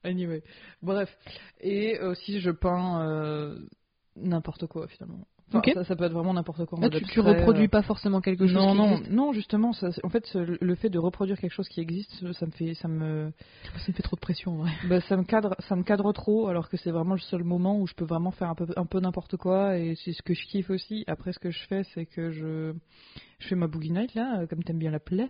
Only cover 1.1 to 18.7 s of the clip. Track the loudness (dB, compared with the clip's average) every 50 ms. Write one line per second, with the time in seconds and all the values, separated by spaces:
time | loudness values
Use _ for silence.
1.1 | -8 _ _ -20 -20 -20 -20 -20 _ _ -4 -2 0 0 0 0 0 0 -2 -4
2.1 | -4 -4 -6 -6 -4 -2 0 0 0 2 0 0 2 2 0 0 0 0 0 0
3.1 | -2 -2 -2 -2 -4 -4 -6 -6 -8 -12 -14 -18 -20 _ _ _ _ _ _ _
4.1 | _ -6 -2 0 0 0 -2 -4 -8 -8 -10 -8 -8 -10 -10 -10 -14 -16 -16 -14
5.1 | -14 -16 -16 _ _ _ _ _ 2 4 4 6 4 4 0 -2 0 0 0 0
6.1 | 0 0 0 2 0 0 -2 -4 -4 -6 -6 -4 -2 2 2 2 2 2 -2 0
7.1 | 2 6 8 8 8 8 8 6 8 8 6 6 6 2 2 2 -2 0 2 2
8.1 | 2 2 2 2 2 6 6 6 6 8 6 6 8 6 6 6 6 4 2 2
9.1 | 2 2 4 2 0 -2 -2 0 2 2 2 2 0 0 -2 -4 -4 -2 -4 0
10.1 | 0 -2 -2 0 -2 -2 0 0 -2 0 2 0 0 2 0 0 0 2 0 0
11.1 | 0 0 -2 -2 -2 -2 -4 -6 -4 -6 -8 -6 -6 -8 -6 -4 -4 -6 -6 -10
12.1 | -12 -10 -8 -8 -6 -6 -6 -8 -4 -4 -4 -4 -4 -6 -6 -4 -4 -2 -2 -2
13.1 | -2 -4 -4 -6 -8 _ -20 -20 -20 -20 -16 -14 -12 -8 -6 -6 -4 -4 -4 -4
14.1 | -4 -6 -4 -6 -6 -4 -4 -6 -4 -2 -2 -2 -2 -2 0 2 2 2 2 2
15.1 | 0 0 2 2 2 2 2 0 -4 -4 -4 -2 -2 -2 2 2 2 2 4 0
16.1 | 0 0 0 2 2 2 2 2 0 0 -2 -2 -6 -4 -4 -2 0 0 0 2
17.1 | 0 -2 -2 -4 -4 -2 0 0 0 2 2 2 2 2 0 -2 -4 -6 -4 -2
18.1 | 0 0 0 -2 -2 -2 -4 -4 -2 -4 -4 -4